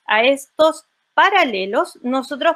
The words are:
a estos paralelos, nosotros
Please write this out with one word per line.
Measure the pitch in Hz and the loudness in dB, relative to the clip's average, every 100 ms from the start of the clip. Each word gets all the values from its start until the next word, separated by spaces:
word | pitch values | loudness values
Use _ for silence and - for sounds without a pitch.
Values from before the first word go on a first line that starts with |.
| - | -2
a | 214 | 0
estos | 247 277 - - 311 - - _ _ | 2 0 -4 0 0 0 -12 _ _
paralelos, | - 370 392 285 190 190 247 349 - | 2 2 2 0 -2 -4 -4 -4 -8
nosotros | 247 262 254 277 320 | -6 -4 -6 -2 -2